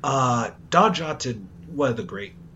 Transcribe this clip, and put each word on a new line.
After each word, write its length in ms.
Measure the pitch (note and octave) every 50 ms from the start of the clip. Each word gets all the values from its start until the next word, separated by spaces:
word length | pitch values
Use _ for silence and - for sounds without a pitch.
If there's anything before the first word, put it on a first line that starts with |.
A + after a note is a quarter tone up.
| -
Uh, 480 | C3+ C3+ C3+ C3 B2 B2 A#2+ A2+ G#2 - - - -
Don 240 | - E3+ G3+ A3 F3+
Johnson, 560 | D#3+ E3 D#3 D3+ B2+ - C3 A#2 G#2+ G2 F#2 F#2 F2 - D#3+
one 220 | E3+ C#3 D3 C3
of 60 | A#2 A2+
the 60 | G#2
great, 300 | F2 - G2 G2+ F#2 E2+ - - - -